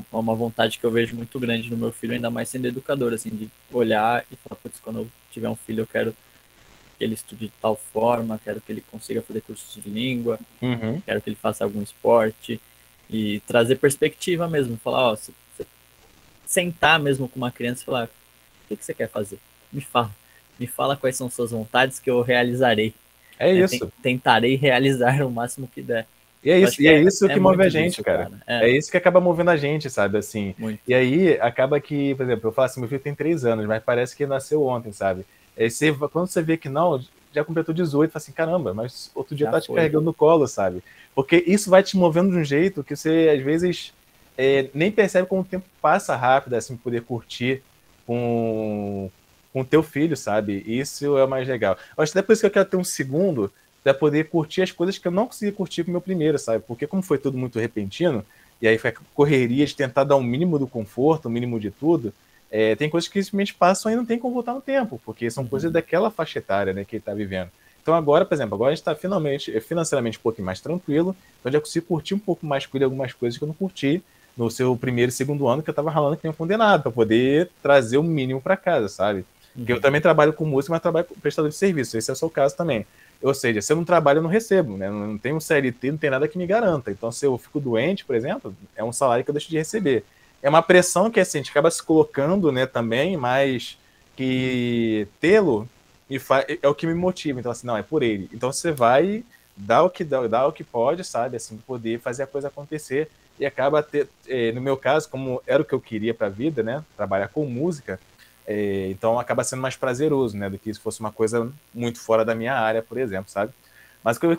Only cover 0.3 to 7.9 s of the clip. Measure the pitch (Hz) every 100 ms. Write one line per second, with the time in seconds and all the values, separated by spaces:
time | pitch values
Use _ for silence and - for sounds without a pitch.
0.3 | 110 117 113 113 - 120 113 117 120 113
1.3 | 131 120 117 113 117 117 113 117 120 117
2.3 | 117 117 127 123 123 - 143 123 113 110
3.3 | 107 110 - _ 120 113 110 110 120 -
4.3 | - - - - - - 113 113 - _
5.3 | - 110 113 - 110 107 113 110 113 _
6.3 | _ _ _ - - - - 110 110 -
7.3 | 104 110 - 110 107 -